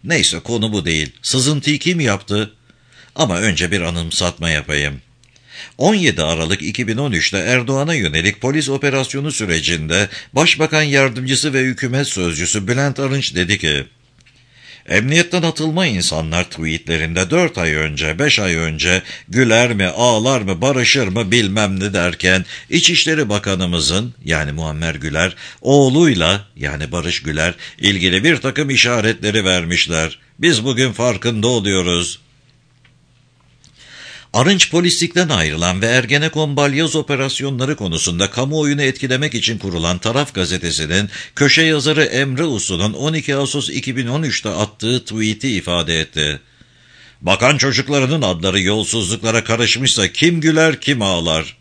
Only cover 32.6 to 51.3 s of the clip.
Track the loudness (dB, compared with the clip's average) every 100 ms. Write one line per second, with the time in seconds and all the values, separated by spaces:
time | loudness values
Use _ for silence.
32.6 | _ _ _ _ _ _ _ _ _ _
33.6 | _ _ -20 -20 -18 -20 -2 2 4 4
34.6 | 4 2 2 2 0 2 2 2 0 2
35.6 | 0 0 2 2 2 0 0 0 -2 2
36.6 | 2 2 0 0 -2 -2 -2 -2 -4 -2
37.6 | -2 -2 -2 -2 -2 0 -2 0 -2 0
38.6 | 0 2 0 0 -2 -2 -2 -2 -2 -2
39.6 | -4 -2 0 0 0 0 -2 -2 -2 -2
40.6 | -2 -4 0 0 0 -6 -12 0 4 4
41.6 | 4 2 2 2 2 2 -2 -2 -2 -2
42.6 | -2 0 -2 -2 -2 -2 -2 -2 -2 -2
43.6 | -4 -4 -4 -4 -2 -2 -2 -4 -4 -2
44.6 | -4 -4 -2 -2 -4 -2 -2 0 -2 -4
45.6 | -2 -2 0 -2 -2 -2 -2 -4 _ _
46.6 | _ _ _ -20 -20 _ -2 2 4 2
47.6 | 2 0 0 0 0 0 0 0 0 0
48.6 | 2 0 0 -2 -2 -2 0 0 0 0
49.6 | 2 2 0 2 0 2 2 2 2 4
50.6 | 2 2 -2 0 0 0 0